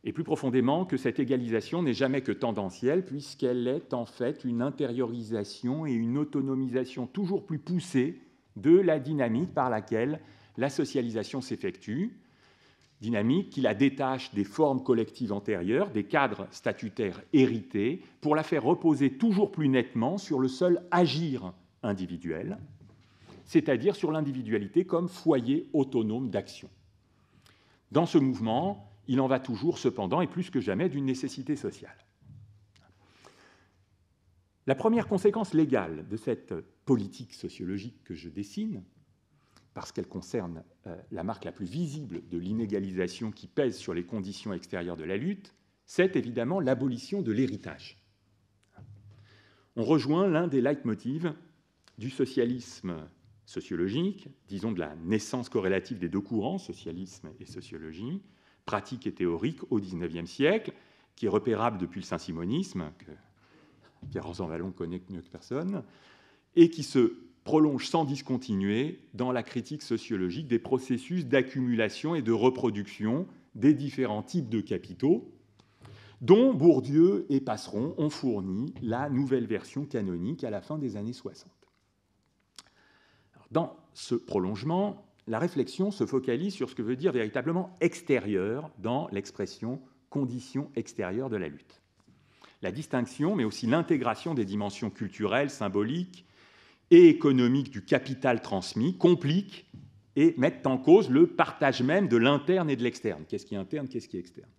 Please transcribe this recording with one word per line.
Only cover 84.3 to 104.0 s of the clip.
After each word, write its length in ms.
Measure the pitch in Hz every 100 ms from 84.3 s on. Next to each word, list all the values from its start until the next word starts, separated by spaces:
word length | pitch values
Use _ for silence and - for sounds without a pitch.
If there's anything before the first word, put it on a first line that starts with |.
| 101 92 104 143 175 202 - - _ -
la 120 | 110
réflexion 520 | 170 147 123 - 196
se 140 | 202 110
focalise 480 | 131 127 120 190
sur 160 | - 127
ce 60 | -
que 60 |
veut 140 | 110 127
dire 160 | 180
véritablement 640 | 127 107 131 123 170 180 -
extérieur 880 | 170 - - 127 98 98 98 127 156 -
dans 280 | 104 123 -
l'expression 680 | 98 98 - 98 - 113 139 - _ _
condition 600 | 147 131 123 - 135 143 -
extérieure 540 | 104 - 92 101 131
de 80 | 107
la 100 | 82
lutte. 340 | 73 _ _ _ _ _ _ _ _ - _
La 100 | 92
distinction, 640 | 107 156 131 117 - 156 202
mais 100 | 110
aussi 220 | - 113
l'intégration 640 | 151 - 151 120 110 170
des 100 | 147
dimensions 460 | 98 104 101 - 110
culturelles, 640 | - 104 - 104 117 143
symboliques 720 | - 101 101 110 165 180 - _ _ - - - _ _
et 160 | 170 170
économiques 640 | 147 147 131 123 135 135
du 160 | 104 -
capital 560 | 139 - 131 135 120
transmis 560 | - 98 - - 139 185
compliquent 720 | 175 175 139 170 202 - - - - - _ -
et 180 | 160 160
mettent 280 | 139 - 139
en 140 | 131
cause 300 | 139 185 185
le 160 | 131 165
partage 560 | - 165 - 139 127
même 240 | 127 180 180
de 100 | 117
l'interne 520 | 120 143 147 185 160
et 60 | 131
de 80 |
l'externe. 400 | 120 - 113 80 78
Qu'est-ce 180 | 104 -
qui 80 |
est 60 | 104
interne, 280 | 95 151 131
qu'est-ce 220 | 120